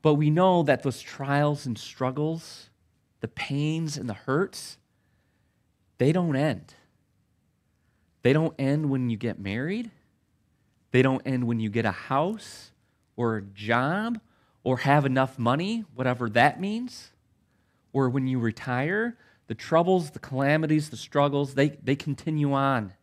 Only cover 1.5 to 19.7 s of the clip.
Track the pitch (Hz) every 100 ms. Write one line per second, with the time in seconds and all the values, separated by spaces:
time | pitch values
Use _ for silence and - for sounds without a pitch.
1.5 | 147 131 110 - - 131 131 151 165 -
2.5 | - - _ _ _ _ _ - - -
3.5 | 139 151 160 160 147 120 104 - 139 196
4.5 | - - - _ _ _ _ _ _ _
5.5 | _ _ _ _ _ 127 170 175 135 151
6.5 | 98 - - _ _ _ _ _ _ _
7.5 | _ _ _ _ _ _ _ 123 147 160
8.5 | - 135 147 151 135 123 107 113 - 101
9.5 | 104 147 214 233 _ _ _ _ _ _
10.5 | _ _ _ _ 127 131 131 - 127 120
11.5 | 117 110 110 113 92 - 135 170 220 -
12.5 | - - _ _ _ _ - 117 110 98
13.5 | 98 107 117 135 185 226 226 _ _ _
14.5 | _ 117 127 139 143 139 131 131 - 117
15.5 | 139 185 233 208 - 131 123 117 110 139
16.5 | 143 190 220 247 - - _ _ _ _
17.5 | _ _ _ _ 139 131 131 131 131 117
18.5 | - - 123 147 202 233 233 _ _ _
19.5 | 101 -